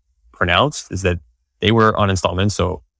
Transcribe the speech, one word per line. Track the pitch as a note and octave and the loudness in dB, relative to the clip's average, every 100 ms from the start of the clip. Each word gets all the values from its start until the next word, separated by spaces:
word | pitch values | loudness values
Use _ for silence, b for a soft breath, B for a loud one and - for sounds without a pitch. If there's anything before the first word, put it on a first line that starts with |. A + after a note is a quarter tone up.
| _ _ _ | _ _ _
pronounced | - F#2 F2+ C#3 - - | -6 0 2 0 -4 -10
is | F2+ | -4
that | F#2 E2+ - _ _ _ | -2 -2 -8 _ _ _
they | G2 | 0
were | A2+ A2 - | 4 2 2
on | G2 | 0
installments. | F#2+ F2+ F2+ G#2 - | 0 -2 0 -2 -2
So | F2+ D#2+ _ | -4 -6 _